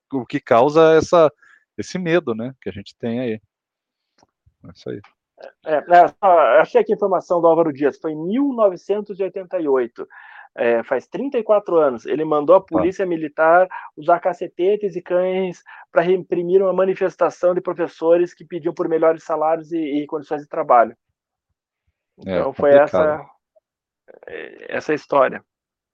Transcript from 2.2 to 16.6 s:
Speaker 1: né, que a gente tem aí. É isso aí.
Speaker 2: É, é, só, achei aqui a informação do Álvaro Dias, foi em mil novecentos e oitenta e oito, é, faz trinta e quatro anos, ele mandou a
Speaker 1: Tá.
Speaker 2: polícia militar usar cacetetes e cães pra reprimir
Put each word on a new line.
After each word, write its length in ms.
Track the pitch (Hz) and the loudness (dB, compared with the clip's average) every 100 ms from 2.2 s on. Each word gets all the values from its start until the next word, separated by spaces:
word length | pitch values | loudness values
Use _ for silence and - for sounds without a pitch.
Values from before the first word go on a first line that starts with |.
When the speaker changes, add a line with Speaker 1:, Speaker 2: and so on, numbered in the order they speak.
| 147 110 | -2 -6
Speaker 1:
né, 180 | 120 131 | -8 -12
que 80 | 101 | -14
a 20 | |
gente 240 | 98 - _ | -14 -16 _
tem 200 | 120 117 | -8 -6
aí. 220 | 127 110 _ _ _ _ _ _ _ _ _ _ _ _ | -6 -8 _ _ _ _ _ _ _ _ _ _ _ _
É 60 | - | -20
isso 160 | - - | -18 -14
aí. 120 | 120 - _ _ _ - _ - | -14 -16 _ _ _ -20 _ -6
Speaker 2:
É, 120 | 147 | -4
é, 300 | - 175 165 | 4 6 6
só, 320 | - 196 170 127 135 | 4 2 4 6 4
achei 180 | - - | 4 2
aqui 120 | 208 | 0
a 20 | 196 | -2
informação 460 | 202 170 - 180 | -2 -2 -2 0
do 60 | 170 | 2
Álvaro 260 | 160 165 | 2 0
Dias, 240 | 131 147 - | 0 -2 -2
foi 120 | 165 | -8
em 40 | 151 170 | -8 -6
mil 260 | 233 285 | -4 -2
novecentos 640 | 240 208 175 - 208 208 190 | 0 0 0 -6 -6 -6 -8
e 40 | |
oitenta 360 | 190 190 185 185 | -8 -8 -8 -6
e 80 | 151 | 0
oito, 400 | 131 175 - - - - - - - | 0 -2 -8 -18 -20 -20 -20 -16 -4
é, 260 | 120 117 | -2 -2
faz 220 | 113 - - | -2 -6 -6
trinta 300 | 175 269 254 | -10 -6 -4
e 60 | |
quatro 320 | 214 208 208 170 | 0 0 0 0
anos, 300 | 147 117 - | 0 -2 -6
ele 180 | 131 | -6
mandou 320 | 156 151 147 190 | -2 -2 2 2
a 60 | |
Speaker 1:
Tá. 40 | 185 | 2
Speaker 2:
polícia 360 | 160 165 185 190 | -2 -2 -2 -4
militar 640 | 165 156 - 160 170 185 - - - | -4 -6 0 4 4 2 -4 -18 -8
usar 240 | 151 170 | -2 0
cacetetes 760 | 190 175 175 - 180 208 208 175 | -2 -6 -8 -4 -2 -2 -4 -8
e 60 | |
cães 600 | - 180 185 185 185 175 - - - | -4 -2 -2 -2 -6 -8 -18 -20 -6
pra 100 | 180 | -2
reprimir 600 | 175 185 170 175 175 190 | 0 0 -2 -6 0 2